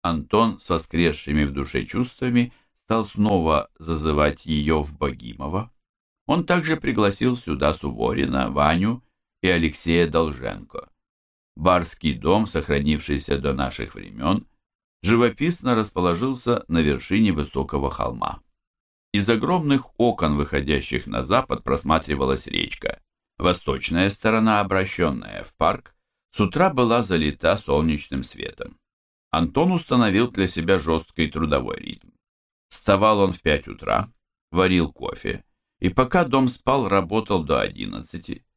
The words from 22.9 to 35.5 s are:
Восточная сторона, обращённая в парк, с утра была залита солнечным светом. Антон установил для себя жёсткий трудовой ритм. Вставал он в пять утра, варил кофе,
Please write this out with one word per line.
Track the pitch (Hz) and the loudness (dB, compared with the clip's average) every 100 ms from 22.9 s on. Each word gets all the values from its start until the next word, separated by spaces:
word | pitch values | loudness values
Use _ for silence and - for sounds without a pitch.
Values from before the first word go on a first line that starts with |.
| - _ _ _ _ | -10 _ _ _ _
Восточная | 87 90 - 67 - 82 95 | 0 0 -2 -4 -2 0 0
сторона, | 101 113 110 110 104 | 0 0 2 2 2
обращённая | 98 95 95 - 82 64 50 50 | 0 0 -2 0 -2 -2 -10 -14
в | - | -14
парк, | _ 78 - - _ _ _ _ | _ 0 0 -8 _ _ _ _
с | - | 0
утра | 98 143 185 | 0 4 2
была | 135 120 113 | 4 2 2
залита | 101 87 76 73 82 101 | 2 0 0 0 0 0
солнечным | - 71 80 73 - 67 | 0 0 2 -2 -6 -10
светом. | 64 - - - 50 - _ _ _ _ _ | -10 -12 -12 -12 -16 -16 _ _ _ _ _
Антон | 78 82 - 175 | -2 0 2 2
установил | 180 - 127 113 95 123 | 0 0 2 2 2 0
для | - 92 | 0 -2
себя | 87 82 95 | -2 0 0
жёсткий | 80 80 78 - 80 | 2 -2 -2 -4 -4
трудовой | 78 78 71 57 - | -2 0 0 -2 -10
ритм. | - - 50 _ _ _ _ _ _ | -10 -14 _ _ _ _ _ _ _
Вставал | - - 98 107 104 | -6 2 4 4 4
он | 98 | 2
в | 87 | 0
пять | - 73 - | 0 0 -2
утра, | 50 - 55 - _ _ _ _ | -10 -2 -2 -2 _ _ _ _
варил | 87 92 90 78 | 2 4 4 2
кофе, | - - - - 50 _ | -2 -10 -8 -8 -8 _